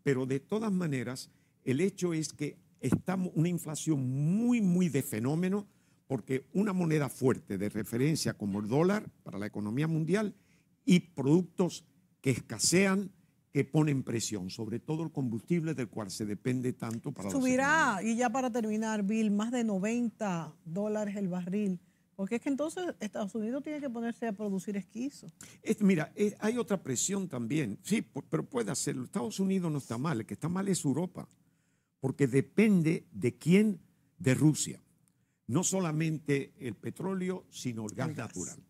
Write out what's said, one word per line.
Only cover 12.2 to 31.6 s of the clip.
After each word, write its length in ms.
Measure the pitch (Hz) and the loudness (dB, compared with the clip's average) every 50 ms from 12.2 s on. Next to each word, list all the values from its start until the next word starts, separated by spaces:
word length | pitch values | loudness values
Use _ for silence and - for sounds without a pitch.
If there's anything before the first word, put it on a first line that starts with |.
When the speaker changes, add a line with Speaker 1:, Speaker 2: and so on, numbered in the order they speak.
| - 139 | 0 0
Speaker 1:
escasean, 800 | 127 - - - 117 104 - - 165 180 196 190 190 202 202 185 - _ _ _ _ _ _ _ | 0 0 -4 -10 -6 0 2 4 6 6 6 6 2 0 -2 -4 -12 _ _ _ _ _ _ _
que 120 | _ 143 135 | _ 0 0
ponen 400 | - - 156 151 156 143 131 - | 2 4 4 4 4 2 0 -2
presión, 460 | - 117 117 - - 107 101 90 92 | -2 -4 -2 -2 -2 -4 -6 -6 -6
sobre 300 | - - 113 107 113 120 | -8 -8 -6 -6 -6 -6
todo 240 | - - 156 156 165 | -4 -6 -4 -4 -4
el 80 | 156 | -6
combustible 600 | - 147 135 120 110 113 - - 170 175 156 160 151 | -4 -4 -2 -2 -2 -4 -2 0 0 0 0 -2 -4
del 120 | 123 123 | -4 -6
cual 220 | 101 - 117 107 98 | -6 -6 -8 -8 -8
se 140 | 87 - 110 | -6 -6 -4
depende 480 | 104 104 92 _ 131 127 127 123 127 - | -4 -4 -4 _ -2 -2 0 -2 -2 -4
tanto 380 | - - 117 113 117 - 147 127 | -4 -8 -8 -8 -6 -8 -8 -8
para 160 | - 95 101 | -6 -6 -4
las 40 | - | -2
Speaker 2:
Subirá, 600 | 269 254 254 254 254 269 285 311 320 302 262 208 | 0 2 2 2 2 4 4 4 4 4 2 0
Speaker 1:
economías. 220 | 180 196 226 233 | 0 0 -2 0
Speaker 2:
y 20 | |
ya 120 | 226 247 247 | 0 0 0
para 220 | 220 269 254 254 | 0 0 -2 0
terminar, 520 | 220 247 214 220 214 214 220 220 220 214 202 | -2 -2 -2 0 -2 -2 -2 -2 -2 0 0
Bill, 280 | 190 220 220 220 214 | 0 2 2 2 2
más 200 | 202 202 214 233 | 2 2 0 0
de 120 | 254 247 233 | 0 0 0
noventa 880 | 220 202 185 185 220 233 240 240 220 - _ 220 202 180 165 156 156 165 _ _ | 0 0 0 0 0 0 0 -2 -2 -4 _ -4 -2 -2 -4 -4 -8 -12 _ _
dólares 500 | 165 160 202 208 214 214 214 214 202 196 | -6 -4 -4 -2 -2 -2 -2 -2 -4 -4
el 120 | 208 196 175 | -4 -4 -2
barril, 500 | 175 180 175 180 180 214 214 196 180 170 _ _ _ _ _ _ _ | -2 -4 -4 -2 -2 0 0 0 -2 -4 _ _ _ _ _ _ _
porque 200 | - 196 196 233 | -8 -4 -4 -4
es 60 | 233 | -2
que 80 | - 294 | -2 -2
entonces 340 | 277 247 294 330 311 370 359 339 - _ | -2 -2 -2 -4 -4 -4 -6 -6 -6 _
Estados 340 | 214 202 - 233 214 190 - | -8 -8 -6 -6 -6 -4 -4
Unidos 300 | 226 214 220 247 294 277 | -4 -4 -4 -4 -4 -6
tiene 160 | 311 302 294 | -6 -8 -6
que 80 | 277 277 | -6 -6
ponerse 380 | 226 233 233 233 226 - 240 | -6 -4 -4 -4 -4 -4 -4
a 60 | 226 202 | -6 -4
producir 440 | 202 214 202 190 190 190 220 202 | -4 -4 -2 -2 -2 -4 -4 -6
esquizo. 540 | 202 190 _ - 220 247 277 - - - 175 _ _ - - - - - | -6 -8 _ -8 -6 -6 -6 -8 -10 -20 -20 _ _ -20 -20 -20 -10 -2
Speaker 1:
Es, 180 | - 220 - | -2 0 4
mira, 320 | 208 190 196 151 147 - - | 6 4 6 4 2 -4 -2
eh, 200 | - 208 208 208 - | 0 0 0 0 0
hay 180 | 214 214 240 | -2 0 0
otra 240 | 240 226 - 202 180 | 0 0 0 -2 -2
presión 460 | - 131 127 113 - - 196 202 190 | 0 -2 -2 -2 0 -2 -2 -2 -4
también, 520 | 165 139 123 117 110 131 160 143 101 - - | -4 -4 -4 -4 -2 0 0 0 -2 -4 -8
sí, 200 | - - 202 226 165 | -2 0 0 0 0
pu-, 200 | - _ 143 - - | -4 _ -10 -6 -2
pero 180 | - 156 - | -2 -2 -2
puede 240 | - - 240 226 190 | -2 -2 -2 -2 -2
hacerlo. 320 | 139 - - 147 139 131 123 | -2 -2 -2 -4 -4 -4 -6
Estados 340 | - - 202 240 226 202 - | -6 -4 -4 -4 -4 -2 -2
Unidos 320 | 190 190 190 190 175 165 | 0 2 2 2 2 0
no 80 | 151 143 | -2 -2
está 180 | - - 117 | -2 -4 -4
mal, 220 | 113 135 175 143 110 | -2 -2 0 0 -2
el 60 | 107 | -2
que 100 | - 104 | -4 -6
está 120 | - - | -6 -4
mal 200 | 165 175 190 190 | -2 -2 -2 0
es 180 | 196 180 - - | 0 0 2 2
Europa, 420 | 143 127 147 180 175 - - - _ _ _ _ _ _ _ | 0 0 0 -2 -4 -6 -12 -14 _ _ _ _ _ _ _